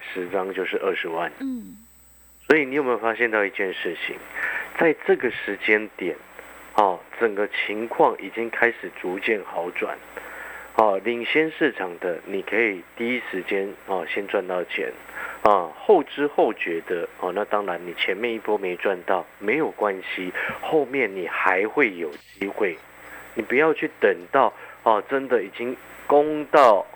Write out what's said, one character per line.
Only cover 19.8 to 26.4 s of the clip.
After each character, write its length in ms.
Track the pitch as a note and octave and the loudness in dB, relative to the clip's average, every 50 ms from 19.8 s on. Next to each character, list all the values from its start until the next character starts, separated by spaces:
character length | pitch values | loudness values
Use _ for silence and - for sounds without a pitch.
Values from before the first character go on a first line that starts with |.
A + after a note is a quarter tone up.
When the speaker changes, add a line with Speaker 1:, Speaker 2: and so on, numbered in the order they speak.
| G#2+ G#2 G2 F#2+ F2+ - - | -2 -2 -2 -2 -6 -8 -6
Speaker 1:
系， 200 | - F#2 F2+ - - - - - - | -6 -6 -6 -6 -4 -4 -6 -6 -6
后 260 | - - - D#3+ C#3+ | -4 0 0 0 0
面 300 | A#2+ C3 C#3 B2 G2+ F#2+ | 0 0 -2 -2 -2 -2
你 100 | F#2+ F2 | -4 -6
还 400 | D#2+ - - - F#2 F#2+ F#2 G2+ | -6 -4 -2 0 2 2 2 0
会 300 | A2 - D3 C#3+ A2+ F#2 | 0 0 0 0 0 -2
有 160 | E2+ E2+ D#2 D#2 D#2+ - - - G2 | -4 -8 -8 -10 -12 -18 -20 -10 -8
机 80 | G2 | -8
会。 320 | G2 - - G#2 F#2+ E2 D#2 - - - - - - - - - - - | -6 -4 -2 -4 -4 -4 -6 -12 -20 -20 -20 -20 -18 -18 -18 -18 -10 -8
你 60 | - | -8
不 140 | A2 - A#2 | -4 0 2
要 180 | C3 D#3 D#3+ D3 | 2 4 4 2
去 160 | - - D3+ - - | 0 -2 -6 -2 2
等 120 | - G#2 F#2 E2+ F2 - | 2 2 2 2 -2 0
到， 220 | - C#3 B2+ G#2+ - - - - - - - | 2 4 4 4 2 -4 -12 -18 -16 0 2
哦， 180 | A#2 A2 G#2 G2 - | 4 4 4 2 0
真 200 | C#3 C3+ C3+ C3 | -2 -2 0 2
的 120 | B2+ A2+ | 0 0
已 80 | F#2+ G2+ - - | 0 -2 -6 -6
经 180 | A#2 B2 C3 - - - - - - | -6 -6 -6 -8 -12 -16 -20 -10 0
攻 380 | - C#3+ C#3+ D3 D3+ D#3 D3+ | 4 4 6 6 4 0 -2